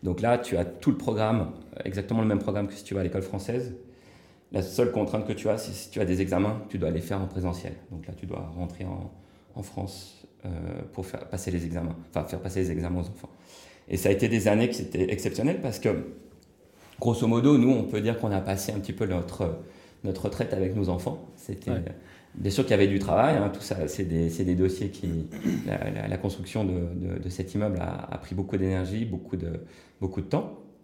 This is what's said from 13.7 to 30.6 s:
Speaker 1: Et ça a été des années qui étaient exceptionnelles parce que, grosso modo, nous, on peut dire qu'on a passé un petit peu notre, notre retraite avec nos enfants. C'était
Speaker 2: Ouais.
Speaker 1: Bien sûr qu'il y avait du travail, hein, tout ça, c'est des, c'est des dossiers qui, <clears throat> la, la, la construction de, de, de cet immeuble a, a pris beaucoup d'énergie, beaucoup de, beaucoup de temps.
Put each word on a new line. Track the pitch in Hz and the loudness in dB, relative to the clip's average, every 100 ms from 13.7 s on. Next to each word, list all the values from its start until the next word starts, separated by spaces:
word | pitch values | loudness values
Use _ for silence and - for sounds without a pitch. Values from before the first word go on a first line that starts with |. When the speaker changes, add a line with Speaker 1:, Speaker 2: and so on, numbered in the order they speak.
| - - | -20 -4
Speaker 1:
Et | - | 2
ça | - | 4
a | |
été | 101 113 | 6 6
des | 110 101 | 4 6
années | 104 120 | 6 4
qui | - | 2
étaient | - - 92 | -4 0 2
exceptionnelles | 101 - - 143 185 | 2 -2 0 0 0
parce | 139 113 | -2 0
que, | 120 92 85 - - - - _ - - - - | 2 2 -2 -12 -18 -20 -20 _ -20 -20 -20 -2
grosso | - 113 117 | 2 4 4
modo, | 117 127 147 | 6 8 8
nous, | 120 | 8
on | 127 | 6
peut | - 107 | 4 0
dire | 107 117 | 0 0
qu'on | 110 | 0
a | 98 | 0
passé | 98 95 - | 0 -2 -2
un | 104 | -4
petit | 95 | -4
peu | 95 104 | -2 0
notre, | 90 85 - 90 80 - - - - | 0 -2 -2 -2 -2 -8 -18 -20 -10
notre | 101 90 | -6 -2
retraite | 110 - 117 | -2 -2 -2
avec | 98 95 104 | 2 0 2
nos | 95 | 0
enfants. | 87 - - - - | 0 -2 -6 -10 -18
C'était | - 107 - | -10 -8 -2
Speaker 2:
Ouais. | 120 85 - - - - | -2 -2 -8 -16 -20 -18
Speaker 1:
Bien | - 101 | -4 -2
sûr | 98 | 2
qu'il | 135 | 4
y | |
avait | 104 98 | 6 6
du | 98 | 4
travail, | 98 85 131 143 | 4 6 6 6
hein, | 104 | 4
tout | - | 0
ça, | - 95 78 | -4 -2 -2
c'est | - | -2
des, | 90 82 82 | 0 2 2
c'est | 82 | 2
des | 92 | 2
dossiers | 90 92 - 98 | 4 4 2 -4
qui, | - 90 82 78 - | -4 -4 -2 -4 -4
<clears throat> | - - 53 | -2 0 0
la, | 50 - | -2 -2
la, | 52 52 | -2 -2
la | 98 | -2
construction | 101 - 92 110 | -2 -4 -4 0
de, | 101 90 87 | 0 0 -2
de, | 87 90 90 | -4 -4 -4
de | 85 | -6
cet | 90 92 | -6 -4
immeuble | 101 104 90 | 0 0 0
a, | 85 87 - | -2 -6 -8
a | - | -8
pris | - | -6
beaucoup | 92 95 98 | -4 -2 0
d'énergie, | 95 95 92 104 | 2 2 0 -2
beaucoup | 113 90 - 92 | -2 -4 -6 -4
de, | 82 80 - - - _ | -4 -6 -10 -20 -20 _
beaucoup | 95 - | -4 -4
de | - | -2
temps. | 151 208 - | -2 -2 -10